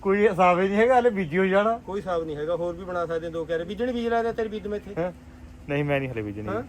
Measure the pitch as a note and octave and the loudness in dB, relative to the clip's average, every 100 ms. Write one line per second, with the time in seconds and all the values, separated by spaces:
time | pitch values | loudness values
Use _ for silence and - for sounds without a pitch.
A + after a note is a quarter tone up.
0 | G3+ G3+ G#3+ F3+ F#3 F3+ F#3+ G3+ A#3 B3+ | 2 4 4 6 6 6 2 4 6 6
1 | A#3+ G3 F3 E3 F#3+ F#3+ G#3+ A#3 - G3 | 4 0 -2 2 4 4 2 0 -4 -8
2 | F#3+ E3+ D#3+ D3 D#3 E3+ E3+ E3+ F#3 F3+ | -2 -4 -4 -6 -4 -2 -2 -6 -6 -4
3 | E3 E3 E3+ E3 D#3 E3 G3+ G3+ B3 A#3+ | -2 -4 -4 -6 -4 -4 -4 -4 -4 -2
4 | A#3 A#3 A3+ A3+ A3 G#3 G3 G#3 G3 G3+ | 0 0 0 -2 -6 -6 -6 -8 -8 -6
5 | F3+ E3+ - - - - - C#3+ D3 C#3 | -6 -6 -20 -20 -20 -18 -6 -2 0 -2
6 | C3+ A#2 G#2 G2+ G#2+ G#3 | -2 -6 -6 -6 -6 -6